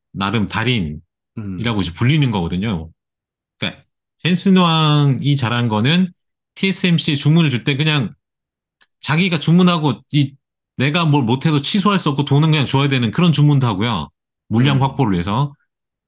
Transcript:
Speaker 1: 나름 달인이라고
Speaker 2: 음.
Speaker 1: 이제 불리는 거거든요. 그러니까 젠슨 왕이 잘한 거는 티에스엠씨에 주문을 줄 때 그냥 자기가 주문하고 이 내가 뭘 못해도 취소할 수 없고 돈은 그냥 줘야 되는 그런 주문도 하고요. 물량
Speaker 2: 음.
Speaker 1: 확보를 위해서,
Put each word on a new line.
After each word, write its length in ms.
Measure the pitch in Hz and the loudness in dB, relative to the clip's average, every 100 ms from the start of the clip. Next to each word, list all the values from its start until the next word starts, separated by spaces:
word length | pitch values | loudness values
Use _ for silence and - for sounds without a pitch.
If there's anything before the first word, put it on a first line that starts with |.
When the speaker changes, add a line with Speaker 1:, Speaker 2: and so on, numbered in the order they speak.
| _ | _
Speaker 1:
나름 360 | 92 98 110 92 | -6 -4 -2 -4
달인이라고 520 | - 113 120 80 76 _ _ _ - | -4 -2 -2 -4 -8 _ _ _ -14
Speaker 2:
음. 420 | 101 90 117 107 | -12 -6 -4 -2
Speaker 1:
이제 120 | 85 | -4
불리는 380 | 85 117 156 135 | -2 0 2 2
거거든요. 600 | 104 82 87 110 90 80 _ _ _ _ _ _ - | 0 -2 -4 -4 -4 -8 _ _ _ _ _ _ -10
그러니까 240 | 98 - _ _ _ _ | -10 -10 _ _ _ _
젠슨 380 | 160 175 196 185 | -2 0 2 4
왕이 800 | 175 160 156 147 143 120 131 139 | 4 2 2 2 2 0 0 0
잘한 320 | 113 120 120 | 0 -2 0
거는 440 | 107 123 175 185 - _ _ _ - | 0 2 2 0 -4 _ _ _ -4
티에스엠씨에 600 | 196 190 180 165 - 135 | -2 0 0 0 0 0
주문을 340 | 143 165 160 | 2 4 2
줄 140 | 120 | 0
때 120 | 147 135 | -2 -2
그냥 360 | 156 151 101 - _ _ _ _ _ _ _ _ | 0 -2 -4 -8 _ _ _ _ _ _ _ _
자기가 380 | - 151 190 143 | -4 0 0 -2
주문하고 640 | - 175 180 170 151 113 - | 2 4 4 2 -2 -4 -4
이 220 | 147 143 - _ _ _ - | -2 -2 -4 _ _ _ -4
내가 280 | 135 165 | -2 0
뭘 180 | 165 143 | 2 2
못해도 360 | 113 127 165 147 | 2 0 0 0
취소할 360 | - 214 202 190 | 0 0 0 0
수 100 | 160 | 0
없고 140 | 143 | -2
돈은 260 | 143 139 160 | 0 2 2
그냥 140 | 151 | 0
줘야 240 | 120 135 139 | 0 0 0
되는 220 | 135 117 | 0 -2
그런 220 | 123 175 | 0 0
주문도 340 | 147 147 139 120 | 4 4 4 0
하고요. 440 | 92 117 98 71 _ _ _ - | -2 -4 -4 -8 _ _ _ -4
물량 280 | 110 139 135 | 0 2 2
Speaker 2:
음. 40 | |
Speaker 1:
확보를 320 | 135 131 120 | -2 0 -2
위해서, 400 | 90 92 110 143 143 _ _ _ _ | 0 -2 -2 -4 -6 _ _ _ _